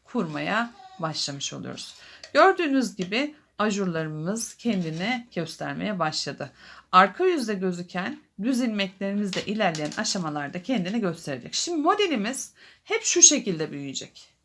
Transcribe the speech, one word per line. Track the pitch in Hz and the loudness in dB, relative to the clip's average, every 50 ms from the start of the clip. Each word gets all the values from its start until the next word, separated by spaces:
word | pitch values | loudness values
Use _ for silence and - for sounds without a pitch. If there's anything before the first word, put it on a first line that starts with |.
| _ | _
kurmaya | - - 240 185 160 151 147 151 165 196 220 240 240 - - - - - - | -6 -2 -2 -2 -2 -2 -4 -2 0 0 0 -2 -2 -6 -12 -20 -20 -8 -6
başlamış | 165 160 147 - - 147 139 139 - - 143 | -4 -4 -2 -4 -4 -4 -4 -6 -8 -8 -8
oluyoruz. | 139 131 127 - - - - - - - - - - - - - | -8 -8 -10 -10 -10 -12 -14 -16 -20 -20 -20 -20 -20 -14 0 4
Gördüğünüz | 277 330 392 381 370 339 285 269 269 240 190 - | 6 8 8 6 4 2 2 2 2 2 0 -2
gibi | - 175 180 208 240 294 302 302 - _ _ _ - | -6 -6 -4 -2 -2 -2 -4 -6 -12 _ _ _ -2
ajurlarımız | 214 214 196 202 196 180 160 160 160 156 156 156 156 180 214 233 233 - - | 0 0 0 0 -2 -2 -2 -2 -2 -2 -4 -4 -4 -4 -4 -4 -6 -8 -10
kendini | - - 240 208 185 175 160 156 165 185 226 254 240 240 - - | -4 -2 0 0 0 0 -2 -2 -2 -2 -2 -2 -4 -6 -8 -6
göstermeye | 180 165 151 - - 151 143 143 156 180 208 208 180 | -6 -6 -6 -6 -8 -6 -6 -4 -4 -4 -4 -2 0
başladı. | 160 156 151 - - 143 135 - 147 131 - - - - - - - _ | -2 -2 -2 -2 -4 -4 -6 -8 -10 -12 -12 -16 -20 -20 -20 -20 -4 _
Arka | - 185 196 196 - - 370 | 8 8 8 8 6 4 4
yüzde | 381 349 294 233 214 208 | 4 4 4 2 0 -2
gözüken | 185 190 185 175 175 175 - - 180 185 240 302 - - _ _ - 196 | 0 0 0 -2 -2 -6 -6 -6 -4 -4 -4 -6 -10 -12 _ _ -4 0
düz | 254 269 233 | 0 2 2
ilmeklerimiz | 262 226 214 202 196 190 190 - 196 196 202 208 208 190 180 | 2 2 2 0 -2 -2 -2 -4 -4 -2 0 0 0 0 -2
de | 170 - | -2 -2
ilerleyen | - 196 220 214 175 160 156 151 151 - - | -2 0 2 2 2 2 0 -2 -4 -4 -4
aşamalarda | 160 - - 196 170 156 147 147 143 139 - 180 180 | -2 -2 -2 -2 -2 -2 -2 -4 -4 -4 -6 -6 -4
kendini | - 262 208 170 180 214 240 | 0 0 0 0 0 0 0
gösterecek. | 202 175 160 - - 151 135 123 120 - - | 0 0 -2 -4 -6 -6 -6 -6 -6 -6 -6
Şimdi | - - 339 349 311 | -4 -2 -2 0 2
modelimiz | 285 339 403 392 415 359 294 214 196 226 269 - - - - _ - - - _ _ | 4 4 4 4 4 2 2 0 0 -2 -2 -4 -6 -8 -10 _ -20 -20 -20 _ _
hep | - 415 453 - | -2 -2 0 0
şu | - - 349 | 2 2 4
şekilde | - - 294 254 240 208 175 156 156 - | 4 4 4 2 0 -2 -4 -4 -4 -6
büyüyecek. | 143 143 139 139 135 - - - - - - - _ _ | -6 -8 -8 -8 -8 -10 -12 -12 -14 -20 -20 -20 _ _